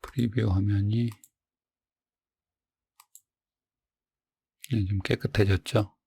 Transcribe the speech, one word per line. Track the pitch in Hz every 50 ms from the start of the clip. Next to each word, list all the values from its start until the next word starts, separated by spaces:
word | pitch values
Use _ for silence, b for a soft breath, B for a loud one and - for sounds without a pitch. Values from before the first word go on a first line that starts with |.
| -
프리뷰 | - - 127 120 117 104 120 110 107
화면이 | 92 95 98 101 101 101 101 101 107 113 120 117 104 - - - _ _ _ _ _ _ _ _ _ _ _ _ _ _ _ _ _ _ _ _ _ _ _ _ _ _ _ _ _ _ _ _ _ _ - _ _ - _ _ _ _ _ _ _ _ _ _ _ _ _ _ _ _ _ _ _ _ _ _ _ _ _ _ _ _ _ -
이제 | 127 110 98 92
좀 | 101 95
깨끗해졌죠? | - - 110 - - - - - 104 95 95 92 - - - 113 104 - _ _ _